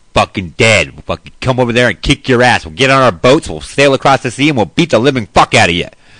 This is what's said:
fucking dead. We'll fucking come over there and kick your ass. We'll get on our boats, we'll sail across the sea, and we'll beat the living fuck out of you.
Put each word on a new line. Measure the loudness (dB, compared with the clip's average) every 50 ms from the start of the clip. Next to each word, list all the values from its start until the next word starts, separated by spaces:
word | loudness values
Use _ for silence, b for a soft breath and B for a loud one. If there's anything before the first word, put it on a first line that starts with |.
| _ _ _
fucking | -4 -4 -2 -4 -10 -10 -10
dead. | -4 _ 0 2 2 2 0 -2 -6
We'll | -18 -10
fucking | -10 -10 -10 _ -20 -20 _
come | -6 -4 -2 -2
over | -2 -2 0
there | 0 0 0
and | -2 -4
kick | -2 -4 -4 -4 _ -2
your | 0 2 2
ass. | 2 2 0 -2
We'll | -8 -6
get | -4 0 0
on | 2 2 2
our | 2 0
boats, | 0 2 2 2 2 0 -4
we'll | -12 -12
sail | -12 -12 -2 0 2 2 2
across | 2 2 0 0 0 0
the | -6
sea, | -6 -2 -2 -2
and | 0
we'll | 0 -2
beat | -2 0 -2 -2 0
the | 2 0
living | 2 2 -2 -2 -6
fuck | -2 _ 0 0 2 2
out | 2 2 2
of | 0
you. | -2 -4 -8 -10 b b b b b